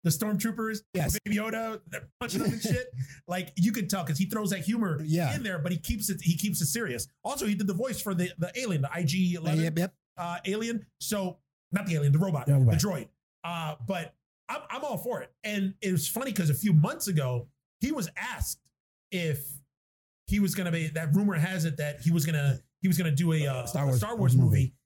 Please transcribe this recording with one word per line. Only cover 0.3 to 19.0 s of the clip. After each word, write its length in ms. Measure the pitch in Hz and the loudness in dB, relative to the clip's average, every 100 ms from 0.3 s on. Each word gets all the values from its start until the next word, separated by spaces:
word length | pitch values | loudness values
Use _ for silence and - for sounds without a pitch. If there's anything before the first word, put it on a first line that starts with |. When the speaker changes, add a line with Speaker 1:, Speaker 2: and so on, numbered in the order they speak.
| 202 226 220 220 214 _ 180 | 0 -2 -2 -4 -4 _ -2
Speaker 2:
Yes. 200 | 156 180 | 0 -2
Speaker 1:
Baby 140 | 214 202 | 0 -2
Yoda, 420 | 220 220 226 220 - | 0 -4 -4 -8 -12
they're 220 | 214 - _ | -14 -16 _
punching 220 | 240 190 | -4 0
him 100 | 233 | 0
and 60 | - | 0
shit. 260 | - 247 254 131 - | 0 -2 -2 -8 -8
Speaker 2:
<laughs> 200 | - - | -10 -8
Speaker 1:
Like, 260 | 180 180 - | -6 -6 2
you 160 | 196 | 2
could 160 | 226 190 | 2 -2
tell 160 | 196 | -2
'cause 140 | 156 143 | -2 -2
he 80 | 190 | -2
throws 240 | 220 208 | -2 -2
that 120 | 190 | -2
humor 380 | 151 233 202 151 156 | -2 0 0 -2 0
Speaker 2:
Yeah. 300 | 160 151 - | 0 0 -2
Speaker 1:
in 80 | |
there, 160 | 220 180 | -4 -4
but 120 | 160 | -4
he 60 | 175 | -4
keeps 320 | - 220 208 | -2 -4 -2
it, 100 | 190 | 0
he 120 | - 170 | 2 2
keeps 240 | 208 - | 0 0
it 60 | 160 | -2
serious. 420 | 233 208 120 - _ | -2 -4 -4 -8 _
Also, 220 | 208 277 214 | -8 -4 -2
he 80 | |
did 140 | 202 196 | 0 0
the 60 | 185 | -2
voice 260 | 254 208 | -4 -4
for 140 | - 180 | -4 -2
the, 160 | 180 175 | -2 -2
the 120 | 180 247 | -6 -4
alien, 220 | 247 160 | -2 0
the 100 | 139 | -2
I 120 | 170 | 0
G 320 | 156 180 180 170 | 0 2 2 0
eleven, 260 | 160 160 | 0 2
Speaker 2:
Yep, 140 | 165 160 | 2 0
yep. 160 | 180 _ _ - | -2 _ _ -10
Speaker 1:
uh, 200 | 170 175 - | -8 -6 -4
alien. 420 | 214 233 233 - _ | -4 -2 -4 -6 _
So, 380 | - 208 185 - _ _ _ | -4 -2 -4 -6 _ _ _
not 140 | 196 180 | -4 0
the 80 | 160 | 2
alien, 160 | 143 | 4
the 40 | 147 | 4
robot, 300 | 196 151 123 | 4 0 4
Speaker 2:
The 60 | 139 | 6
robot. 240 | 127 107 | 6 6
Speaker 1:
the 80 | 202 | 2
droid. 220 | 160 110 _ _ _ | -2 -8 _ _ _
Uh, 320 | 170 170 156 151 113 | -8 -6 -6 -8 -4
but 280 | 185 165 _ _ _ - | -4 -6 _ _ _ -10
I'm, 120 | 277 - | -10 -8
I'm 120 | 247 | -8
all 140 | 302 214 | -6 -4
for 240 | 240 180 | -4 -6
it. 100 | 127 _ | -8 _
And 320 | 214 208 190 - | -4 -2 -2 -2
it 80 | 196 | 0
was 160 | 180 - | 0 0
funny 240 | 226 269 | -4 -2
'cause 160 | 196 160 | 0 2
a 60 | 131 | 2
few 180 | 208 | 6
months 340 | 156 180 320 - | 6 6 -2 -2
ago, 400 | 160 131 123 - _ _ _ | 0 0 -4 -6 _ _ _
he 120 | 262 | -4
was 180 | 302 185 - | -2 -4 -8
asked 420 | 226 214 - - _ _ _ _ | -10 -6 -6 -8 _ _ _ _